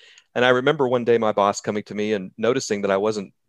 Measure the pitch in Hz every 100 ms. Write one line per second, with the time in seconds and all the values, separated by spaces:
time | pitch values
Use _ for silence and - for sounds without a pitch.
0 | - - _ - 127 127 135 156 127 123
1 | 117 117 110 104 101 101 - 104 - 104
2 | 107 104 95 - 110 131 - 101 101 98
3 | 107 107 95 _